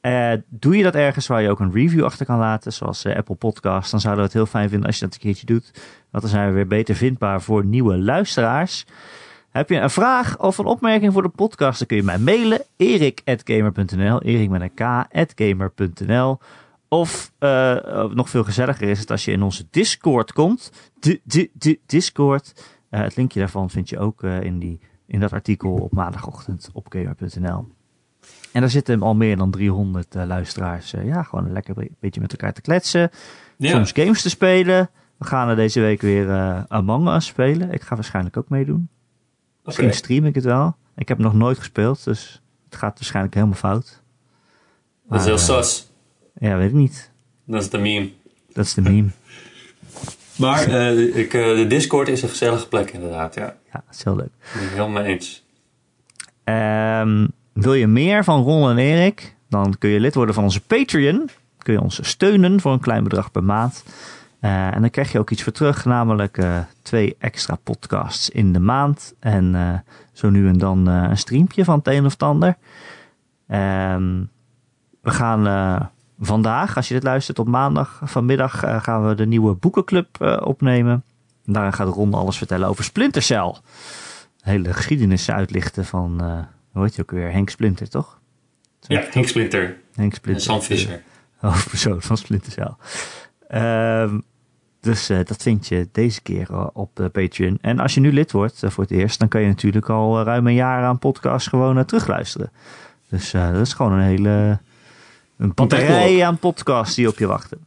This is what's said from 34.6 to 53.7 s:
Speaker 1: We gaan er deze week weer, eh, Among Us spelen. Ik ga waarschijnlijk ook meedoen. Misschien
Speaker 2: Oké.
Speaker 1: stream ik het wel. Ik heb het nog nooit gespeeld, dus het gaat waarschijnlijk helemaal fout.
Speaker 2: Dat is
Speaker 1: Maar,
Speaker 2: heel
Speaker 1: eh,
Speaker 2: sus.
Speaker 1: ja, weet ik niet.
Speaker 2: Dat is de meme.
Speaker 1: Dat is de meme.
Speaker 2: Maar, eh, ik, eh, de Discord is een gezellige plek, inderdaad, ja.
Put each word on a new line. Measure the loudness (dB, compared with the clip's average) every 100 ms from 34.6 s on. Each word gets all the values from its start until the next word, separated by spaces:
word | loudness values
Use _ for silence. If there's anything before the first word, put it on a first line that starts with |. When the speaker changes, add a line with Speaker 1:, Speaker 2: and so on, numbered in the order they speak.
| 4 2 2 _ _ _
Speaker 1:
We | -4
gaan | -2 0
er | 2
deze | 2 2
week | 2 2
weer, | 2 2 2
eh, | 0 0 -2 -4
Among | -2 0 2 2
Us | 0 -2
spelen. | 0 2 2 -2
Ik | -6
ga | -6
waarschijnlijk | -8 -4 -4 -4 -6
ook | -4
meedoen. | -4 -2 -2 -4 _ _ _ _ _ _ _
Misschien | -18 0 2
Speaker 2:
Oké. | 2
Speaker 1:
stream | 0 0
ik | 2
het | 0
wel. | 0 2 0 -2 _ -12
Ik | -6
heb | 0
het | 2
nog | 4
nooit | 4 0
gespeeld, | -4 -2 0 0
dus | -4 -6 -6 -20 _ _
het | _ -8
gaat | -8
waarschijnlijk | -8 -6 -4 -2
helemaal | 2 2 2
fout. | -2 -2
Speaker 2:
Dat | -4 _
is | _ _ _ _ _ _ _ _ _ _ _
Speaker 1:
Maar, | 0
Speaker 2:
heel | 2 2 2 2
Speaker 1:
eh, |
Speaker 2:
sus. | 0 -4 -10 _ _ _ _ -4
Speaker 1:
ja, | -2 2
weet | 2
ik | 4
niet. | 2 0 -20 _ _ _
Speaker 2:
Dat | -8 -6
is | -4
de | -2
meme. | -2 -2 -4 -10 _ _ _
Speaker 1:
Dat | -6
is | -4
de | 0
meme. | 4 4 2 -2 _ -20 -20 -20 -20 _ -20 -18 -18 -18 -20 -2
Speaker 2:
Maar, | 0 2 2
eh, | 2 2 4 2 2
ik, | 0
eh, | 0 2 2
de | 4
Discord | 2 2 0 0
is | -2
een | -4
gezellige | -2 0 0 -2
plek, | -4 -4
inderdaad, | -6 -10 -8 -8
ja. | -8 -12 -14 _